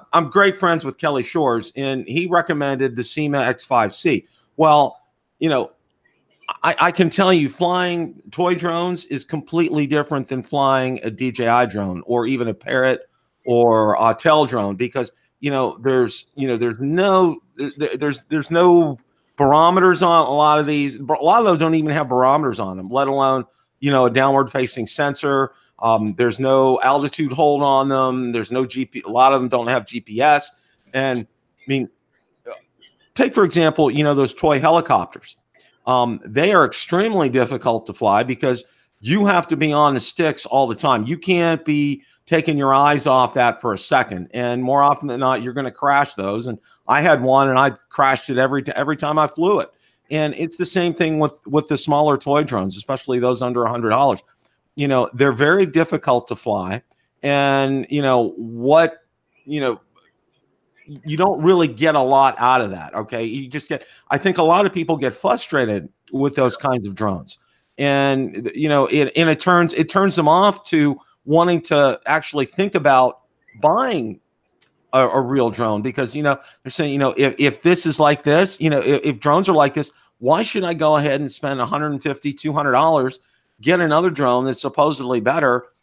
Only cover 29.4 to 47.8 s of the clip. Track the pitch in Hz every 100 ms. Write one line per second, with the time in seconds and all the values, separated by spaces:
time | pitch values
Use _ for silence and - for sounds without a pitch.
29.4 | 127 123 117 127 101 120 - 107 147 147
30.4 | - - _ _ _ 131 135 123 - _
31.4 | _ _ - 135 107 _ _ _ _ _
32.4 | - 101 _ _ _ _ _ - 262 220
33.4 | 196 170 160 156 143 143 147 139 135 -
34.4 | 156 143 156 170 - 110 85 - - _
35.4 | _ _ _ _ - 127 120 107 - 113
36.4 | 180 190 135 - - 175 226 196 139 127
37.4 | 120 135 127 113 - 98 107 101 127 123
38.4 | 135 120 - _ _ _ 110 196 202 180
39.4 | - 160 156 147 147 131 - - 160 -
40.4 | - 135 127 107 147 120 113 - - 175
41.4 | 170 160 160 147 143 139 _ _ - 165
42.4 | 160 147 139 135 147 147 139 131 120 135
43.4 | 120 117 120 98 - 135 123 92 87 123
44.4 | 120 123 127 139 143 139 143 123 131 127
45.4 | 123 123 131 - 143 139 139 - 98 107
46.4 | 123 107 _ _ - 139 165 139 127 135
47.4 | 135 131 139 110